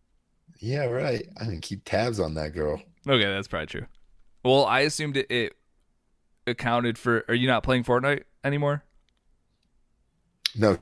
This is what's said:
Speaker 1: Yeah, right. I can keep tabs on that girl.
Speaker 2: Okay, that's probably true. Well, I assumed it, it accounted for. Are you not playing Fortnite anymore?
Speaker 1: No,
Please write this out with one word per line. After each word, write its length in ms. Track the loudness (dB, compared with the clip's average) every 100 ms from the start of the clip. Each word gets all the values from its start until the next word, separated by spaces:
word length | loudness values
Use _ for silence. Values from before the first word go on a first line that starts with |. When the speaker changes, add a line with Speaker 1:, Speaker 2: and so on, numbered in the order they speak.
| _ _ _ _ _ -12
Speaker 1:
Yeah, 260 | -6 -2 -2
right. 380 | -2 -2 -4 -6 -10
I 60 | -8
can 140 | -6
keep 200 | -8 -10 -2
tabs 340 | 0 0 0
on 160 | -2 -2
that 180 | -6
girl. 280 | -2 -2 -4 -8 _ 0
Speaker 2:
Okay, 160 | 2 2
that's 220 | -2 -4
probably 200 | -6 -6
true. 180 | -8 -12 -16 -20 -20 -20 _
Well, 220 | 4 6 6
I 160 | 4
assumed 360 | 2 0 -4 -2
it, 120 | 0
it 220 | 0 -2 -6 _ _ _ _ _ _ _ _ -6
accounted 500 | -4 0 0 0 -2
for. 260 | 0 0 2
Are 60 | 0
you 120 | 2
not 160 | 2
playing 200 | 2 0
Fortnite 400 | 2 2 2 -2 -6 _
anymore? 400 | -4 -2 0 -2 -8 _ _ _ _ _ _ _ _ _ _ _ _ _ _ _ -8 0
Speaker 1:
No, 220 | 2 2